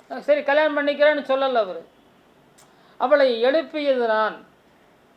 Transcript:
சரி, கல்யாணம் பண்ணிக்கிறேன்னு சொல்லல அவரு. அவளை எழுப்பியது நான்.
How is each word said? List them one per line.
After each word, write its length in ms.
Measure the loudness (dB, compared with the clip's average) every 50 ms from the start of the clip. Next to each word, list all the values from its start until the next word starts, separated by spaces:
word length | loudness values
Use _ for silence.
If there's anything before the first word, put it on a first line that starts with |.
| _ -14 -14 -8 0 0
சரி, 160 | 0 2 2
கல்யாணம் 340 | 0 2 2 2 2 0 -2
பண்ணிக்கிறேன்னு 460 | -2 -2 0 2 2 2 2 0 -2 -2
சொல்லல 320 | -2 -2 0 0 0 -2 -2
அவரு. 180 | -2 -6 -14 -14 _ _ _ _ _ _ _ _ _ _ _ _ _ _ _ -20 _ _ _ _ _ _ -6 0
அவளை 220 | 2 2 4 2 2 0 0 0 0
எழுப்பியது 580 | 0 0 -2 -4 -8 -6 -2 -2 0 0 0 -2
நான். 300 | 0 0 -2 -2 -4 -8 -20 _ _ _ _ _ _ _ _ _ _ _ _ _ _